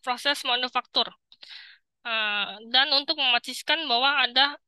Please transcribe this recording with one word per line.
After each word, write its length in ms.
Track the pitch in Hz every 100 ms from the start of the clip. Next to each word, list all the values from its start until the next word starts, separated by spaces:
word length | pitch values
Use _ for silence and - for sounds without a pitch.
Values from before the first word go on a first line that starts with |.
proses 400 | 262 240 277 285
manufaktur. 640 | 269 247 247 247 - 262 190 - _ - - - - - _ _
Eh, 440 | 240 220 214 208 202 202 226
dan 160 | 254 294
untuk 240 | 277 285 302
memastikan 640 | 262 240 - 254 - 311 302
bahwa 320 | 240 269 285
ada 320 | 247 254 277 285